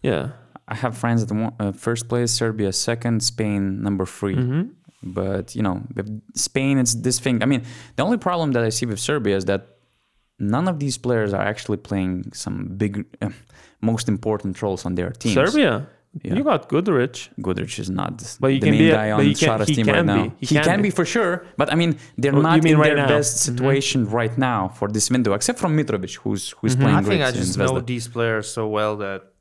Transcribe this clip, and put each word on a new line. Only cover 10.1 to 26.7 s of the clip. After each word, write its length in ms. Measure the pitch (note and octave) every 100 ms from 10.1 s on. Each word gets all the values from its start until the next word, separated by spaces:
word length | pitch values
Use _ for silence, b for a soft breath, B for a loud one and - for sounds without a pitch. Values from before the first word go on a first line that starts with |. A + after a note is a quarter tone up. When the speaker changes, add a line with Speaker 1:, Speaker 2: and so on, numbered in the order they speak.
| _ _ _
Speaker 2:
none 300 | G2+ A#2+ F3+
of 100 | E3
these 180 | C#3 B2
players 360 | B2 A#2 G#2+
are 80 | G2
actually 360 | G2+ G#2+ - G2+
playing 520 | - G2 F#2 F#2 -
some 420 | - - G2 - G2
big, 280 | G#2 G2+ - -
uh, 100 | G#2 b b b b b
most 280 | A2 A2+ -
important 520 | G#2 A2 G#2+ G2 F2+
roles 240 | G#2 F#2 -
on 80 |
their 160 | F2+ F2+
teams. 240 | - A#2
Speaker 1:
Serbia? 540 | G#2 D#3+ D4 G#3+ A2 C#3+ _ _ E3
Speaker 2:
Yeah. 120 | -
Speaker 1:
You 80 | G3+
got 240 | C#4+ A#3+ -
Guduric. 600 | D3 G3 D3 B2+ - - -
Speaker 2:
Guduric 380 | F#2+ F#2 - -
is 100 | F#2+
not 300 | F#2 - - - -
Speaker 1:
But 100 | C3+
he 60 | C3+
Speaker 2:
the 80 | D3+
Speaker 1:
can 40 |
Speaker 2:
main 60 | D3
Speaker 1:
be 100 | D#3+
a, 40 |
Speaker 2:
guy 160 | D3+ G#2+
Speaker 1:
but 100 | G#2+
Speaker 2:
on 40 | G#2
Speaker 1:
he 80 |
can, 140 | G#2 D3
Speaker 2:
Shara's 200 | A2 G#2+
Speaker 1:
he 60 | C#3
Speaker 2:
team 100 | G#2+
Speaker 1:
can 80 |
Speaker 2:
right 100 | G#2
now. 180 | E3 G2+
Speaker 1:
be. 80 | G2+ -
He 60 | -
Speaker 2:
He 80 | D3+
Speaker 1:
can 80 |
Speaker 2:
can 120 | D#3 F#3+
Speaker 1:
be. 60 | G3+
Speaker 2:
be 20 |
for 140 | -
sure, 420 | F3 A#3+ F#3+ F3 B -
but, 160 | D3+
I 40 | D#3+
mean, 200 | E3+ D3+ B -
they're 140 | C3+
Speaker 1:
Oh, 40 | C#3
you 40 |
Speaker 2:
not 200 | D#3 D#3+
Speaker 1:
mean 100 | D#3+
Speaker 2:
in 40 | D3+
Speaker 1:
right 80 | D3+
Speaker 2:
their 80 | D3
Speaker 1:
now? 120 | C#3
Speaker 2:
best 280 | D3 C#3+ -
Speaker 1:
Mm-hmm. 160 | - B2
Speaker 2:
situation 540 | C3 C#3 - C3+ G#2+
right 260 | A#2 A2+ A#2
now 320 | C3 A2+ F#2
for 200 | - G2+
this 200 | G#2+ -
window, 220 | B2+ A2
except 240 | G2+ - A#3+
from 160 | F3 D#3
Mitrovic, 400 | D3 G#2+ F#2 -
who's, 340 | A2 G2+ - -
who's 120 | A2+